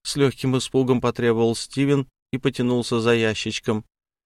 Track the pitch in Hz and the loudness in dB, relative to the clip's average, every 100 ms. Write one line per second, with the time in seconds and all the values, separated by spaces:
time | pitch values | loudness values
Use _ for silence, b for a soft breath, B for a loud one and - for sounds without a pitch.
0 | - 151 139 - 131 127 - 131 127 123 | -6 0 0 0 -2 -2 0 0 2 2
1 | 123 117 117 113 117 113 - 135 139 139 | 0 0 0 2 2 0 -6 -2 0 0
2 | 131 _ _ 131 143 - 123 123 117 120 | -2 _ _ -6 -4 -2 0 0 0 0
3 | 113 117 110 104 110 - - 110 - _ | 2 2 2 -2 -6 -6 -4 -4 -6 _
4 | _ _ | _ _